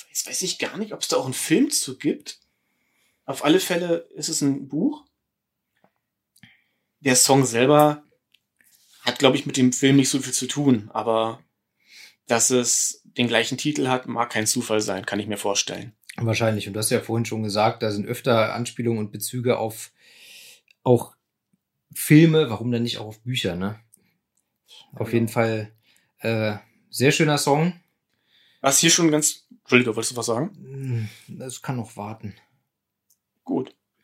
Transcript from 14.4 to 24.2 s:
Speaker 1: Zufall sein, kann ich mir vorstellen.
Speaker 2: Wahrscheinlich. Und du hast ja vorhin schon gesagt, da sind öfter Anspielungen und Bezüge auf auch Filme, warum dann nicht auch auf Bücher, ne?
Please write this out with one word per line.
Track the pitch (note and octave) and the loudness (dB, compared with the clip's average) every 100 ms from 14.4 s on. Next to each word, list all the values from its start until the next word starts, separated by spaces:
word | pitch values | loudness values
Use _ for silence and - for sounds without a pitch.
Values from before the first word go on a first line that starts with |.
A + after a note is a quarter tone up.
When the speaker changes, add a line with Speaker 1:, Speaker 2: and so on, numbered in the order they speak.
| G#2+ | -2
Speaker 1:
Zufall | B2+ A#2 G#2+ | -2 -2 -2
sein, | G2+ F#2+ G2 | -2 -4 -4
kann | G2+ | -6
ich | G#2 | -6
mir | G#2 | -6
vorstellen. | G2+ G2 - F#2+ A#2+ - - - | -4 -2 -4 -8 -12 -18 -20 -6
Speaker 2:
Wahrscheinlich. | A2+ A2 A2+ G#2+ G2+ | -4 0 0 -2 -4
Und | |
du | G2+ | -6
hast | G#2+ | -2
ja | A#2+ | -2
vorhin | - A2+ | 0 -4
schon | A2+ A2 | -2 -4
gesagt, | G#2+ G2+ A2 - | -4 0 0 0
da | A2 | -4
sind | G#2 G#2 | -4 -6
öfter | A#2+ C3+ A#2 G#2+ | -4 0 2 2
Anspielungen | A2+ A#2+ - A#2 A2+ | -2 -8 -6 -4 -4
und | G#2+ | -6
Bezüge | G#2+ - B2+ B2 A#2 | -8 -10 -4 -2 -2
auf | A2 A2 - _ _ - - - - - _ _ | -4 -8 -16 _ _ -20 -20 -20 -20 -20 _ _
auch | B2 A#2+ - _ _ _ _ _ _ _ _ | 2 4 2 _ _ _ _ _ _ _ _
Filme, | - - D3+ E3 D#3 C#3 | -6 6 8 8 6 2
warum | G#2+ A#2 | -2 -4
dann | A#2+ | -2
nicht | A#2+ A2 | -4 -6
auch | G#2+ | -10
auf | - | -12
Bücher, | B2 B2+ F#2+ F2 | -8 -4 -4 -2
ne? | G2 A2 _ _ _ _ | -6 -8 _ _ _ _